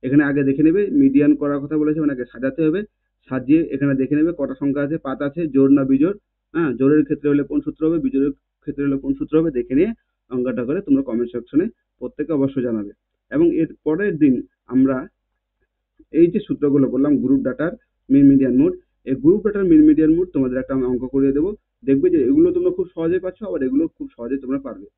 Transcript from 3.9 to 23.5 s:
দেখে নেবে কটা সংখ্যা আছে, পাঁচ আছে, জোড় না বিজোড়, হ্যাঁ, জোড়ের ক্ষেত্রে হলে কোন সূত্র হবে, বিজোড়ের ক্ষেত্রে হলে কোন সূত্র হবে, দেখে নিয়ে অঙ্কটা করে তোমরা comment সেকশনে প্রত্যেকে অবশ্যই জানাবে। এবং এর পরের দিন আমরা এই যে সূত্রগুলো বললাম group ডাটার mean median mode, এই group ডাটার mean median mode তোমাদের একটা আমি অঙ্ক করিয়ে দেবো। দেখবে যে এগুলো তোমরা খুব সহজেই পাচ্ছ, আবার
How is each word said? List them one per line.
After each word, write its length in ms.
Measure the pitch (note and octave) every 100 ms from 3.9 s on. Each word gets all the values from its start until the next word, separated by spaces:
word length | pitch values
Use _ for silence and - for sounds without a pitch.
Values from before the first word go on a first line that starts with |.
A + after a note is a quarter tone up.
| C3+
দেখে 200 | C3 D3
নেবে 160 | D#3+ E3
কটা 180 | C3+ C3+
সংখ্যা 280 | C#3+ C#3
আছে, 140 | C#3+ D#3+
পাঁচ 220 | C#3 C3+
আছে, 200 | C#3 D#3 E3
জোড় 240 | C3+ C3+
না 100 | C#3+
বিজোড়, 320 | C3+ C3+ D#3+ G3+ _ _ _
হ্যাঁ, 160 | D#3 D#3+
জোড়ের 300 | A#2 C3+ D3+
ক্ষেত্রে 240 | D3 D3 D3
হলে 140 | C#3+
কোন 160 | C3+ D3
সূত্র 200 | D3 D3+ D#3
হবে, 120 | E3
বিজোড়ের 340 | C3+ C3+ C#3 C#3 _ _
ক্ষেত্রে 220 | - C#3 C#3+
হলে 120 | C#3
কোন 140 | C3+
সূত্র 200 | C#3 D3+ D3+
হবে, 140 | E3
দেখে 220 | B2+ A#2+ C3
নিয়ে 160 | G3+ A3+ _ _ _
অঙ্কটা 320 | B2+ B2 B2 A#2+
করে 140 | E3+
তোমরা 200 | G3 C3+
comment 260 | C3+ A#2 A#2+
সেকশনে 340 | A#2+ A#2 D3 G#3 _ _ _
প্রত্যেকে 360 | B2 - D3+
অবশ্যই 320 | D#3 C3+ C3+ B2
জানাবে। 240 | A2+ G2+ - _ _ _
এবং 160 | C#3 E3+
এর 160 | - D#3+ -
পরের 300 | - D#3+ G#3 D#3+
দিন 160 | D3 B2 - _ _
আমরা 280 | B2+ C3 C3 - _ _ _ _ _ _ _ _ _ _
এই 140 | D3+ E3+
যে 120 | -
সূত্রগুলো 460 | - C3+ C#3+ C#3 C3
বললাম 240 | B2 C#3 C3+
group 240 | B2 C3+
ডাটার 280 | B2 B2+ D3+ - _ _ _
mean 160 | C3+ C#3
median 280 | C#3 C3 B2
mode, 160 | D#3+ F3+ _ _ -
এই 100 | C3+
group 240 | C#3 G3+
ডাটার 220 | G3+ G3+ F#3+
mean 160 | D#3+ D3+
median 260 | D3+ D#3
mode 140 | E3 F3+
তোমাদের 240 | D3+ C3 B2
একটা 160 | C3
আমি 120 | C3+ B2+
অঙ্ক 180 | B2+ B2+
করিয়ে 280 | C3+ C3+ C3+
দেবো। 120 | E3+ G#3 _ _
দেখবে 240 | B2 C#3 F3
যে 100 | E3+
এগুলো 240 | B2 C#3 F3
তোমরা 200 | F3 F3+
খুব 160 | F3+ F3
সহজেই 340 | - E3 F#3 F3+
পাচ্ছ, 140 | F3+
আবার 180 | G#3